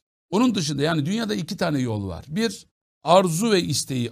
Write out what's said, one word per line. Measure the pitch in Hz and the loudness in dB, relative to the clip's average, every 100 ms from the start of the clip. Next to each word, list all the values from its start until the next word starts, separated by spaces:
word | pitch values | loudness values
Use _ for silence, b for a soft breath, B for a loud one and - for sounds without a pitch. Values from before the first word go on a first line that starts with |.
| _ _ _ | _ _ _
Onun | 190 254 | 2 2
dışında | 202 147 139 | 0 -2 -2
yani | 151 165 143 | 0 0 -2
dünyada | 220 220 | -2 -4
iki | 208 156 185 | -4 -6 -4
tane | 175 143 | -2 -2
yol | 123 107 98 | -2 -4 -6
var. | 85 - | -10 -8
Bir, | 170 226 - - _ _ _ | -4 -4 -4 -18 _ _ _
arzu | 147 180 185 160 226 | 4 6 6 2 2
ve | 190 | 2
isteği | 165 131 - 127 117 | 2 -2 -2 -4 -4